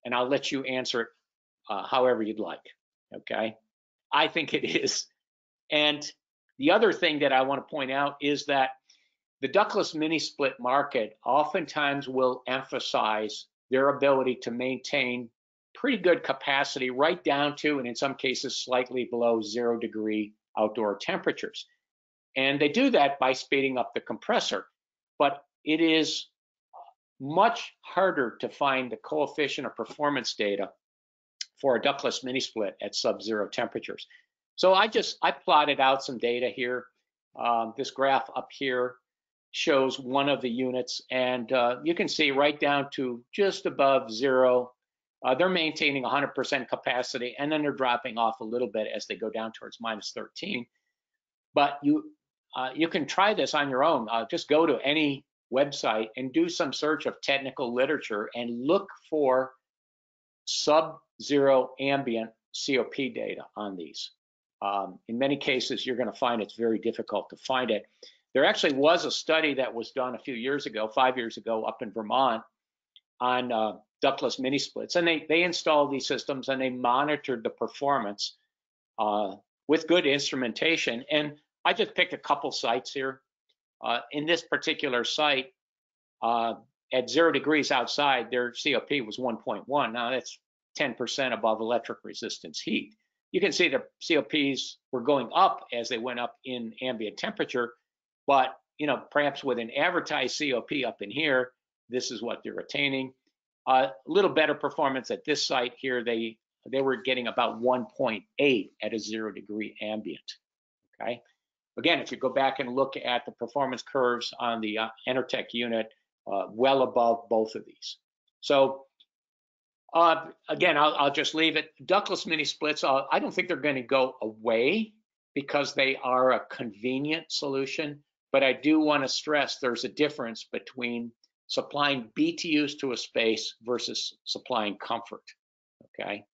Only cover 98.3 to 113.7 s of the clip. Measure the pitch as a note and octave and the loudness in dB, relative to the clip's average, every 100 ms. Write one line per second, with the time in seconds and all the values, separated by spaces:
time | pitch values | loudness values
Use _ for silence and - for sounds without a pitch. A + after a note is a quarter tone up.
98.3 | C#3 B2+ - _ _ D3 A#2+ - D3 D3 | 4 4 -2 _ _ -2 -2 0 0 0
99.3 | C#3 C#3 A#2 A2+ C3+ E3+ F3 - D3 B2+ | -2 -2 -2 -2 0 0 0 -2 -2 -2
100.3 | - D3 A#2+ - C#3+ A#2+ - G#2 B2 D#3 | -2 -2 -2 -2 -4 -4 -6 -8 -4 2
101.3 | C3 B2 _ _ _ _ B2 - A#2 - | 2 0 _ _ _ _ -6 -4 -6 -6
102.3 | - A2+ G2 - D3 C#3+ C3+ C3 _ _ | -6 -8 -10 -6 -2 -2 -2 -6 _ _
103.3 | _ _ _ - C3 C#3 - - F3 F#3+ | _ _ _ 2 4 2 -2 0 2 4
104.3 | D3 D3+ D3 C#3+ - C#3+ C3 A#2+ A2 - | 4 2 2 -2 0 0 0 -4 -6 -2
105.3 | C#3+ - C#3 B2 - C3+ B2 A#2 A#2 A2+ | -2 0 0 -2 -4 -4 -2 -2 -2 -4
106.3 | A2 _ _ - C3 C3+ B2 - B2+ A#2 | -8 _ _ -6 -2 0 0 -2 -2 -2
107.3 | A2 A#2 A2 A#2+ B2+ A2 - B2+ G#2+ _ | 0 0 0 0 0 -2 -4 -2 -2 _
108.3 | - C#3+ A#2+ F#2 _ G#2+ A2 G2 A2 A2 | 0 2 4 -2 _ -6 -6 -6 -6 -8
109.3 | G2 G2 G#2 G#2 - G#2+ G#2+ F#2+ D2 - | -10 -10 -8 -8 -8 -8 -6 -8 -12 -14
110.3 | - _ _ _ _ _ _ - B2 _ | -20 _ _ _ _ _ _ -8 -8 _
111.3 | _ _ _ _ - D#3 D#3 - A#2+ C3 | _ _ _ _ -2 0 0 -2 -4 -2
112.3 | B2 C3+ B2+ B2 B2 C3+ C#3+ - A#2+ - | 2 2 0 -4 0 0 -2 -2 -2 -4
113.3 | - A#2+ C#3+ C3 | -10 -6 -2 -2